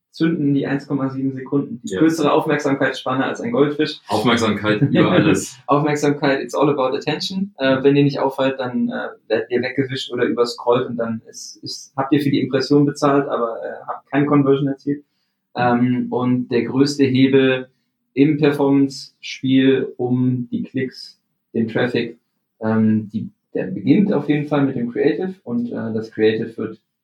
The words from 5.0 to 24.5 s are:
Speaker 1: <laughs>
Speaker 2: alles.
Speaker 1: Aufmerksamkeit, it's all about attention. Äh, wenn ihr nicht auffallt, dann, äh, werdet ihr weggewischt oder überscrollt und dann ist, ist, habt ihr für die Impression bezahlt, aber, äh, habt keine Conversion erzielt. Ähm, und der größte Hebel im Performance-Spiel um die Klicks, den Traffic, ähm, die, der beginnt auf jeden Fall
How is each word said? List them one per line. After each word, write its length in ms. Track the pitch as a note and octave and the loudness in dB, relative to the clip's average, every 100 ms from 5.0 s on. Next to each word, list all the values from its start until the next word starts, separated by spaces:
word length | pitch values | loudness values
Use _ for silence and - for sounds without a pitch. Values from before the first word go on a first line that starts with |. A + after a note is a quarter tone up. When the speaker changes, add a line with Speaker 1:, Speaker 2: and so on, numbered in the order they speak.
| - | 4
Speaker 1:
<laughs> 0 | |
Speaker 2:
alles. 480 | F3+ - - - - - | 4 4 2 -2 -8 0
Speaker 1:
Aufmerksamkeit, 760 | D3 D3+ D3 D3 C#3+ D3 C3+ | 0 2 0 0 2 0 0
it's 120 | B2 | -2
all 140 | - D3 | 0 2
about 280 | C3+ C3 C#3 | 2 0 -2
attention. 560 | - D#3 - F#3+ G3 - | -4 -4 -4 -6 -6 -2
Äh, 240 | C3+ C3 | 0 2
wenn 140 | C#3 C#3+ | 4 4
ihr 80 | |
nicht 160 | C#3+ C3 | 4 2
auffallt, 400 | C3+ C3+ C3+ C3 | -2 0 -2 -2
dann, 280 | B2 A#2+ A#2+ | -4 -2 -2
äh, 180 | A#2 A2+ - - | -4 -8 -12 -4
werdet 220 | A2 - | -4 0
ihr 120 | A#2+ | -2
weggewischt 500 | B2+ - B2+ C3+ - | -2 -2 -4 -6 -6
oder 120 | A#2 | -2
überscrollt 640 | A#2+ A#2 A#2+ - A#2+ B2+ C3 | 0 0 -2 0 0 0 0
und 100 | A#2 | -4
dann 220 | A#2 A2+ - | -4 -6 -10
ist, 280 | - - - | -18 -18 -16
ist, 280 | - - - - | -14 -14 -10 -8
habt 160 | - | 0
ihr 80 | C#3+ | 0
für 100 | C#3 | 2
die 100 | - | 0
Impression 440 | C3 C3 B2+ C#3+ C#3+ | 0 -2 2 2 2
bezahlt, 420 | - D3 C#3+ C3+ | 0 2 2 0
aber, 280 | A#2 A#2 A2+ | -2 -4 -6
äh, 220 | - - - | -10 -10 -12
habt 200 | - _ | -14 _
keine 160 | C#3 D3 | -2 2
Conversion 420 | C#3+ C3+ C#3 C#3+ | 4 4 2 0
erzielt. 360 | C3+ C#3 D3 - _ _ _ _ B2 | -4 -6 -6 -10 _ _ _ _ -2
Ähm, 500 | B2 A#2+ B2+ B2 A#2+ | 0 2 2 0 -2
und 380 | A#2 B2+ B2 B2 | -2 0 0 0
der 140 | A#2+ | -2
größte 400 | A2+ C3 C#3+ - | 0 2 2 2
Hebel 680 | C3+ B2+ C3 C3+ C3 B2+ B2+ _ _ _ _ | 2 4 4 4 4 0 -4 _ _ _ _
im 240 | B2+ D3 D3 | 2 2 4
Performance-Spiel 1600 | D3 D3 C#3 C#3 C3+ - - _ - - C3 C3+ C3+ C3 - - | 2 2 2 4 2 -2 -18 _ -16 -6 0 2 4 2 0 -4
um 520 | B2 B2+ B2+ B2 A#2+ | -2 0 0 -2 -4
die 120 | B2 | -6
Klicks, 580 | B2 C3 - - - _ _ _ _ | -6 -6 -6 -8 -20 _ _ _ _
den 120 | A#2 A2+ | -4 -2
Traffic, 500 | B2 B2 B2 A#2 - _ _ _ - | 0 0 -2 -4 -10 _ _ _ -6
ähm, 480 | A2 A2 A2 G#2+ G2+ | 0 2 4 2 -2
die, 180 | A2 - - _ | -8 -8 -14 _
der 100 | - | -6
beginnt 480 | - G2+ B2+ D#3+ G3 | -6 -2 2 4 4
auf 160 | C#3+ - | 2 0
jeden 180 | D3 | -2
Fall 160 | C#3+ | 0